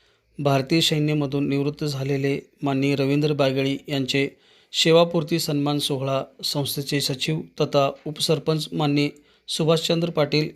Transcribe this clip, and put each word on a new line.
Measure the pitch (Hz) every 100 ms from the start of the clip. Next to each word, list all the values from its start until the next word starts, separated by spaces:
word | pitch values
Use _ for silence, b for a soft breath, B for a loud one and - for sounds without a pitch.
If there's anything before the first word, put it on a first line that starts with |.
| b b b -
भारतीय | 143 135 131 165
सैन्यामधून | 160 156 151 151 139 139 143
निवृत्त | 139 143 151 151
झालेले | 135 135 139 139 139 - -
माननीय | 143 135 139 143
रवींद्र | 135 143 151
बागेळी | 143 135 135 135 139 -
यांचे | 139 127 139 143 - b b b
सेवापूर्ती | - 170 165 170 170 151 165
सन्मान | 160 147 143 147
सोहळा | 143 135 135 135 139 -
संस्थेचे | - 147 135 - 139 143
सचिव | 135 135 - 160 - -
तथा | 147 143 139 - 160
उपसरपंच | 151 - 151 156 156 156
माननीय | 165 147 143 143 - b b b
सुभाषचंद्र | - 160 160 165 165 170
पाटील | 160 147 151 156